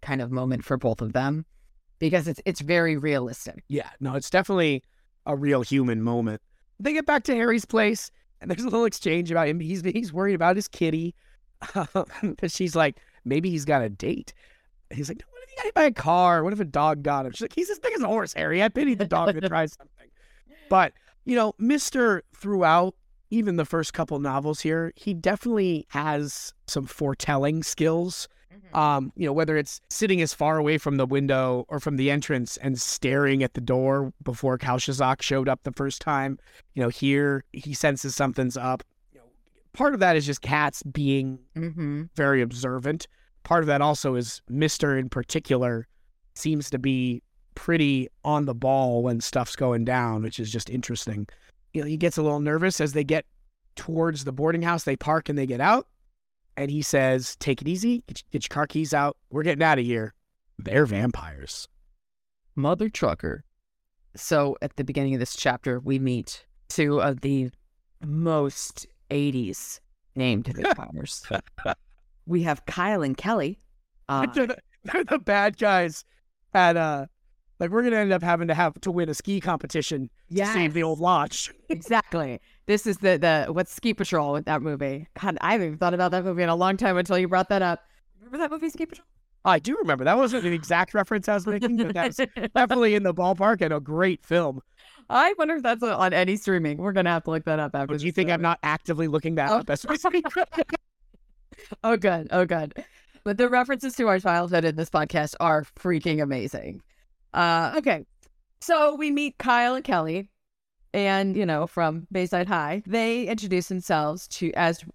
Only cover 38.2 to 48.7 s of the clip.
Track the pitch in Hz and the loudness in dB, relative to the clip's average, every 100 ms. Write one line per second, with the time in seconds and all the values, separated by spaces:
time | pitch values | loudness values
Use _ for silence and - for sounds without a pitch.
38.2 | 139 123 127 127 127 127 - _ _ - | -2 0 -2 -2 -4 -4 -8 _ _ -20
39.2 | _ _ _ _ _ - 285 262 185 160 | _ _ _ _ _ -2 0 4 4 4
40.2 | 143 139 135 147 147 - 147 143 143 139 | 2 -4 -2 0 0 -2 -8 -2 0 0
41.2 | 135 131 _ 160 165 160 147 147 165 - | 0 -6 _ -10 -8 -6 -6 -6 -6 0
42.2 | 143 135 120 120 127 131 131 156 - _ | 2 4 2 -2 -6 -4 -4 -4 -8 _
43.2 | _ _ - 170 156 143 147 147 143 123 | _ _ 0 2 4 4 2 2 0 -2
44.2 | 117 - - 131 156 - 147 135 131 - | -4 -8 -8 -2 0 0 0 0 -2 -6
45.2 | 120 160 - 131 123 117 117 _ _ _ | -4 -4 0 0 0 -2 -6 _ _ _
46.2 | _ - 156 151 143 139 135 131 127 120 | _ -8 -4 -2 -2 -4 -2 0 -2 -4
47.2 | - _ _ - - 165 147 135 123 - | -10 _ _ -8 0 2 2 2 -2 -6
48.2 | 147 151 143 117 131 | -2 0 0 -2 0